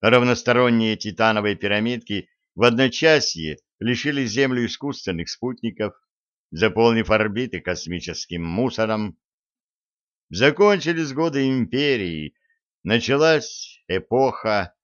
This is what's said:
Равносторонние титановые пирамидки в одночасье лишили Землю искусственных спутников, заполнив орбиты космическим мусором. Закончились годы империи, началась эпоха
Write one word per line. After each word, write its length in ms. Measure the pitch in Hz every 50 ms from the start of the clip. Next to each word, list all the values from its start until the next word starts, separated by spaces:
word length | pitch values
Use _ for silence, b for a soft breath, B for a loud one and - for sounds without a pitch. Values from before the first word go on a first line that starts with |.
Равносторонние 960 | - 107 120 123 123 123 123 117 - - 123 123 127 123 117 117 113 110 110 101
титановые 580 | - 107 95 - 110 110 110 107 104 104 101
пирамидки 720 | 90 - 101 101 104 107 117 123 120 - - 104 98 - _ _ _ _ _ _
в 100 | 85 104
одночасье 960 | 120 120 113 135 131 120 - - 160 156 147 - - - 82 80 78 73 - _ _ _ _
лишили 460 | - 113 123 117 - 139 147 139 135
Землю 400 | 117 101 117 139 135 127 123 120
искусственных 640 | 107 - - - 143 135 - - - 92 82 82 -
спутников, 640 | - _ - 123 127 - - 117 90 - 110 104 - _ _ _ _ _ _ _ _ _ _ _
заполнив 580 | - 80 92 110 90 107 117 117 117 113 107 90
орбиты 500 | 107 107 107 107 101 110 127 120 - 90
космическим 840 | - - 90 87 - 80 87 87 - - 85 - - _ 85 87 85
мусором. 760 | 85 82 98 123 131 113 - 110 110 110 107 107 104 82 _ _ _ _ _ _ _ _ _ _ _ _ _ _ _ _ _ _ _ _ _ _ _
Закончились 840 | - 90 120 143 151 - 202 208 202 190 135 156 170 160 160 147 131
годы 340 | 135 160 165 147 139 135 135
империи, 880 | 131 131 120 92 - 131 143 147 135 117 98 90 85 78 76 73 _ _ _ _ _ _ _ _ _ _ _
началась 1000 | 85 107 117 117 113 135 139 151 160 160 151 - - - - - - - _ _ _
эпоха 880 | 90 95 90 _ 110 123 135 131 113 - - 110 107 104 95 85 _ _